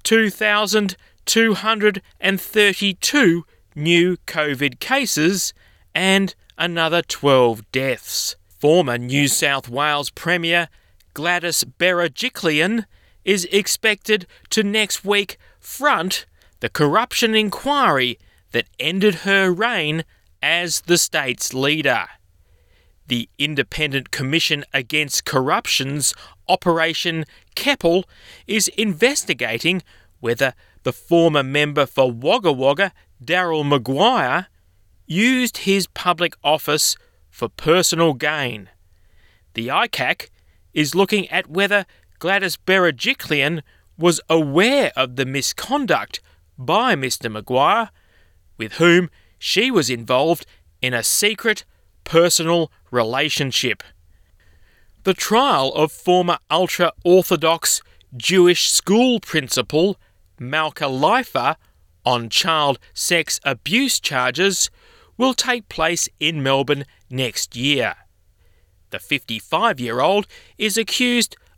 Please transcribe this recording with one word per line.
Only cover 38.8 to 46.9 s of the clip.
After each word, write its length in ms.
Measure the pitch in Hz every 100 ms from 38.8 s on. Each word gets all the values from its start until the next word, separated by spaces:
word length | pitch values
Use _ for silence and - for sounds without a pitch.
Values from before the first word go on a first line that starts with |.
| _ _ _ _ _ _ _
The 120 | - 117
icac 640 | 160 233 - 131 - - _ _ _ _
is 220 | 156 147
looking 320 | 175 196 208 170
at 240 | 170 -
whether 360 | 165 196 208 180 _ _ _
Gladys 380 | 170 196 190 -
Berejiklian 1040 | - 190 180 127 220 269 - 147 139 165 - _ _ -
was 240 | 170 165 -
aware 600 | 165 147 147 226 285 185 -
of 200 | 131 123
the 100 | 131
misconduct 920 | 135 - - - 285 240 135 104 - - _ _ -
by 380 | 123 190 247